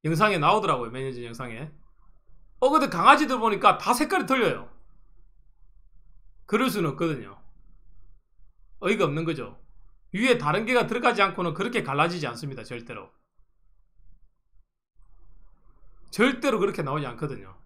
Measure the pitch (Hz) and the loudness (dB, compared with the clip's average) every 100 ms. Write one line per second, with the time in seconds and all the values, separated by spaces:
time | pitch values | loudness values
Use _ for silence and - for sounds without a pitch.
0 | 156 160 214 185 151 214 190 135 117 127 | 0 2 4 4 4 4 4 0 -2 -6
1 | 135 120 120 117 123 113 156 - - - | -8 -8 -12 -10 -10 -10 -12 -14 -20 -20
2 | - - - - - - 262 302 269 170 | -20 -20 -20 -20 -20 0 4 4 2 6
3 | 208 277 294 254 220 202 202 - 190 240 | 8 8 6 2 2 4 4 4 0 0
4 | 302 381 - 262 196 120 - - - - | 2 0 2 2 2 0 -8 -16 -20 -20
5 | - - - - - - - - - - | -20 -20 -20 -20 -20 -20 -20 -20 -20 -20
6 | - - - - - 208 262 196 160 - | -20 -20 -20 -20 -4 0 0 0 -2 -2
7 | 165 139 101 101 - - - - - - | -4 -4 -10 -16 -18 -18 -20 -20 -18 -16
8 | - - _ - - _ - - 185 226 | -18 -20 _ -20 -20 _ -20 -6 -2 2
9 | 165 147 165 151 110 - - - - - | 2 0 -4 -4 -8 -14 -20 -20 -20 -20
10 | - 185 254 240 147 180 226 247 - 226 | -10 -2 2 2 2 0 2 2 2 2
11 | 240 202 196 190 175 151 - 233 135 139 | 2 4 2 2 -4 -2 -2 -2 -2 2
12 | 165 175 139 117 139 131 107 120 117 110 | 2 0 -6 -6 -10 -10 -12 -12 -12 -14
13 | 95 _ _ _ - _ - - _ - | -16 _ _ _ -20 _ -20 -20 _ -20
14 | - - - _ _ - _ _ _ - | -20 -20 -20 _ _ -20 _ _ _ -20
15 | - - - - - - - - - - | -20 -18 -18 -16 -18 -20 -20 -20 -20 -18
16 | - - 254 262 285 226 190 180 147 151 | -12 0 2 2 -2 0 0 -2 -4 -4
17 | 135 120 147 117 95 - | -6 -6 -8 -8 -14 -20